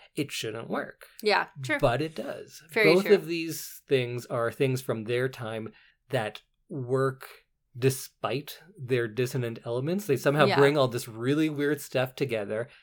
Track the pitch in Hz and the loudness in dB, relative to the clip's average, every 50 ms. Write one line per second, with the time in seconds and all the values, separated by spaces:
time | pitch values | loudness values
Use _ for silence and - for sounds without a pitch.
0 | - - - 151 139 - - - - 110 110 117 117 151 208 277 - - - - | -20 -12 -6 -6 -6 -6 -6 -8 -6 -6 -6 -8 -8 -6 -6 -6 -6 -8 -12 -20
1 | - - _ - 214 208 190 175 165 - - 143 131 202 302 277 147 120 120 135 | -20 -20 _ -4 0 2 2 2 2 -2 -8 -10 -4 -4 0 2 2 2 2 2
2 | 156 160 - - - - - - - - - - - - - 226 214 160 170 190 | -2 -4 -6 -8 -8 -8 -8 -10 -12 -16 -18 -20 -12 -4 0 4 6 6 6 6
3 | 202 208 202 170 156 160 170 165 165 160 151 - - - - - _ - 139 131 | 6 6 6 4 4 0 -4 -4 -4 -4 -6 -8 -10 -12 -16 -10 _ 0 2 2
4 | 123 120 120 120 - - 135 117 117 113 110 - 139 131 127 127 - - 117 113 | 2 0 -4 -8 -6 -4 -2 -2 -2 -2 0 0 0 2 0 0 -2 -4 -4 -4
5 | 107 113 120 123 131 131 131 123 117 110 113 113 110 110 - - _ _ _ _ | -2 -2 -2 0 0 -2 -4 -6 -8 -8 -6 -8 -8 -10 -14 -18 _ _ _ _
6 | _ - 135 120 107 107 - - _ _ _ _ _ - 180 139 123 123 131 131 | _ -4 -2 -2 -2 -4 -8 -12 _ _ _ _ _ -10 -8 -8 -4 -2 0 2
7 | 135 135 131 - - - - - _ _ _ _ _ _ - 120 135 131 131 - | 2 0 -2 -4 -14 -20 -20 -20 _ _ _ _ _ _ -6 0 2 2 2 0
8 | - - _ - - 104 120 147 151 - - - - 180 - 165 127 113 131 120 | -8 -14 _ -6 -4 -4 -2 -4 -6 -8 -16 -18 -20 -20 -16 -10 -4 -2 0 0
9 | 120 110 107 127 123 123 - 131 120 113 117 - - 120 113 - 131 160 185 202 | 0 -2 -2 -2 -2 -2 -2 -4 -4 -4 -6 -8 -8 -6 -4 -4 -2 -2 -4 -2
10 | - - 135 120 - 143 143 151 139 - 180 139 143 143 151 151 131 123 113 117 | 0 0 0 2 2 2 4 4 4 4 6 6 6 6 6 6 2 2 2 -4
11 | - 120 107 113 120 131 143 156 156 156 147 139 143 143 151 143 - - - 127 | -6 -8 -8 -4 0 0 2 2 2 0 0 0 0 0 0 -2 -4 -4 -2 -2
12 | 127 127 - - 139 123 113 107 101 104 107 110 120 - - - | -2 -2 -2 -4 -2 -2 -2 -4 -4 -2 -4 -4 -6 -6 -10 -20